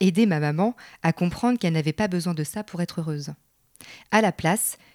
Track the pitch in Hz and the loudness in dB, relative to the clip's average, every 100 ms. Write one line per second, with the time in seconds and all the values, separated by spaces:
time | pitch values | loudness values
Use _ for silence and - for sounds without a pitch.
0 | 190 175 226 156 147 151 214 - - - | 2 4 2 2 0 0 -2 -4 -14 -4
1 | 165 - 175 - 240 247 175 160 151 151 | -2 0 -2 0 0 0 0 0 0 -2
2 | 214 180 175 156 147 214 214 170 175 - | -2 -2 -2 -4 -6 -8 -8 -6 -6 -6
3 | 160 147 143 147 _ _ _ - - - | -6 -6 -8 -14 _ _ _ -20 -20 -20
4 | - 214 208 - 160 175 - - _ | 0 2 2 2 0 0 -2 -8 _